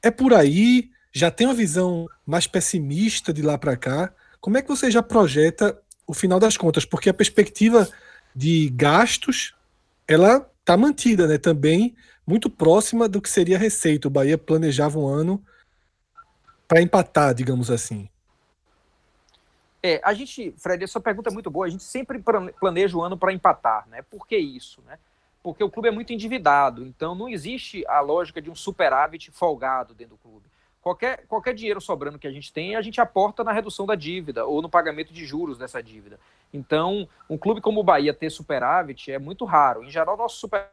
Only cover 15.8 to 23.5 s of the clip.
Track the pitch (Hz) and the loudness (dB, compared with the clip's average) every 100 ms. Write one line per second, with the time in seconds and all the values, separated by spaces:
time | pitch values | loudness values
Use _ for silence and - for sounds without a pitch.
15.8 | _ _ _ _ _ _ _ _ _ 165 | _ _ _ _ _ _ _ _ _ 4
16.8 | 170 196 - - 147 123 127 127 120 120 | 6 2 2 2 2 0 -2 -2 -2 -4
17.8 | - 107 98 _ _ _ _ _ _ _ | -4 -10 -12 _ _ _ _ _ _ _
18.8 | _ _ _ _ _ _ _ _ _ _ | _ _ _ _ _ _ _ _ _ _
19.8 | 185 160 190 208 269 - 196 - 185 180 | -2 0 0 -2 -6 -12 -14 -10 -6 -6
20.8 | 185 220 220 202 226 202 185 151 185 185 | -6 -6 -6 -4 -6 -8 -10 -6 -6 -8
21.8 | - 254 262 254 196 220 185 - 196 175 | -12 -12 -10 -8 -2 -2 -4 -4 -4 0
22.8 | 196 175 170 185 190 190 185 | -2 -2 -6 -4 -4 0 0